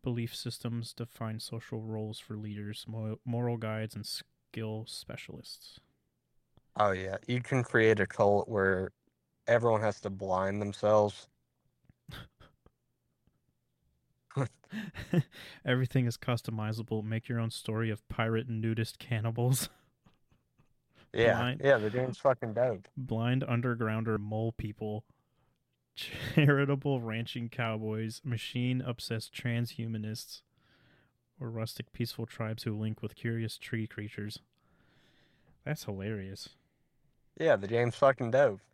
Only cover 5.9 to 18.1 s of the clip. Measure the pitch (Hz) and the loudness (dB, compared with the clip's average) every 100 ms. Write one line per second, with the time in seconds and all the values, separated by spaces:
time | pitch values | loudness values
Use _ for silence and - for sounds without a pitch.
5.9 | _ _ _ _ _ _ _ _ - 104 | _ _ _ _ _ _ _ _ 2 2
6.9 | 92 95 98 - 123 123 135 117 120 110 | 2 -4 -6 -2 -2 0 0 2 6 6
7.9 | 107 95 - 101 101 - 107 95 92 95 | 6 2 4 4 4 2 2 2 2 -2
8.9 | _ _ _ _ _ - 117 117 110 107 | _ _ _ _ _ 2 4 6 4 2
9.9 | 101 104 95 98 92 95 101 101 101 104 | -2 -6 -6 0 2 2 0 -4 0 6
10.9 | 107 104 - - _ _ _ _ _ _ | 6 6 0 -18 _ _ _ _ _ _
11.9 | _ - - - _ - _ _ _ _ | _ -18 -16 -16 _ -20 _ _ _ _
12.9 | _ _ _ _ _ _ _ _ _ _ | _ _ _ _ _ _ _ _ _ _
13.9 | _ _ _ _ - 127 _ _ 214 185 | _ _ _ _ -4 -4 _ _ -10 -10
14.9 | - - 175 - - - - - 127 131 | -10 0 0 0 -8 -20 -10 0 2 4
15.9 | 135 123 - - 117 - 110 107 110 113 | 2 2 0 -2 -2 -2 -2 -2 -4 -2
16.9 | 110 107 110 - 120 113 - - 110 113 | -4 -2 -4 -2 -2 -2 -4 -4 -2 0
17.9 | 104 _ | -2 _